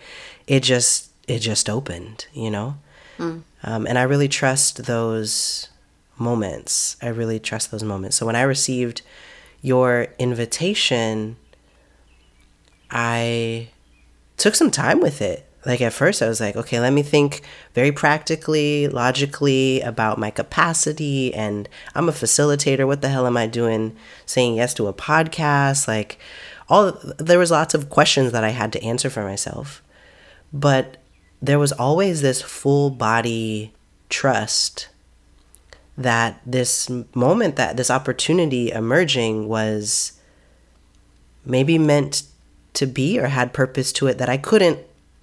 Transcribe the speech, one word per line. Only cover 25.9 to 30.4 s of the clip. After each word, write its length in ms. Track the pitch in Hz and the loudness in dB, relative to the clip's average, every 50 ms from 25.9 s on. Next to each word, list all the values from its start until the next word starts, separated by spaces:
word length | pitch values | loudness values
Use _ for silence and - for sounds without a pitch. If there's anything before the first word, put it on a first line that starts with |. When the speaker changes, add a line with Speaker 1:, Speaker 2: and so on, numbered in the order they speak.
| 110 107 104 - - - - - - - - - - - - - | -2 -2 -4 -6 -10 -18 -20 -20 -20 -20 -20 -20 -20 -14 -2 2
Speaker 1:
all, 220 | 165 202 208 185 - - - - - - | 4 4 4 4 0 -4 -10 -14 -10 -4
there 220 | 160 165 175 175 | 2 6 6 6
was 100 | 180 165 | 6 6
lots 240 | 170 147 160 - - | 4 2 2 2 0
of 160 | 151 143 143 | -2 -4 0
questions 420 | - - 147 - - 147 131 123 | 2 2 4 4 4 2 2 2
that 120 | 113 117 110 | 2 0 0
I 60 | 107 | 0
had 220 | 113 120 107 110 - | 0 -2 -4 -4 -4
to 100 | - 107 | -4 -4
answer 260 | 110 120 127 - 135 | -4 -4 -2 -4 -4
for 140 | - 117 104 | -4 -6 -6
myself. 580 | 95 98 101 - - - - 139 139 - - - _ _ - - - - - - - - - | -6 -6 -6 -8 -8 -8 -10 -12 -12 -14 -18 -20 _ _ -20 -20 -20 -20 -20 -20 -20 -20 -20